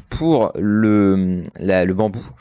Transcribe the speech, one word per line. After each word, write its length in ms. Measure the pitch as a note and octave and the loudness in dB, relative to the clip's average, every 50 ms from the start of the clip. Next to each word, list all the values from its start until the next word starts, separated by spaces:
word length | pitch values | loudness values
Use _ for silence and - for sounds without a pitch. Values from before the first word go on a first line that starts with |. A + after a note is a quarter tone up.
| - - | -16 -10
pour 420 | - C3+ D#3 E3 D#3+ B2 G#2+ - - - | -8 -4 0 0 2 2 0 0 -2 -2
le, 840 | G2 G#2 G#2 G#2+ A2 A2 G#2+ G#2 G2+ G2 F#2+ F#2+ F#2 F#2 F#2 F2 E2 - - | -2 0 2 2 2 4 4 4 4 4 2 2 0 -2 -2 -4 -8 -10 -12
la, 300 | - - F#2+ F#2+ F#2 F2+ | -6 -2 0 0 2 2
le 80 | F#2 F#2 | 0 0
bambou. 320 | F#2+ A2 G#2+ F#2+ A2+ G#2 - - - | 0 -2 -2 -4 -8 -14 -16 -20 -20